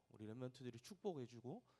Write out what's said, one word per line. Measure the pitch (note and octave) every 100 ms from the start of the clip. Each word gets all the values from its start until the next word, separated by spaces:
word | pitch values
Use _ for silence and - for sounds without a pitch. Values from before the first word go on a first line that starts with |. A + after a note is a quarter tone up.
| -
우리 | - G#2+
렘넌트들이 | A#2+ B2+ B2 B2+ A#2
축복해주고 | - G3 G#3 D#3 A#2 A#2+ A#2+ G#3+ - -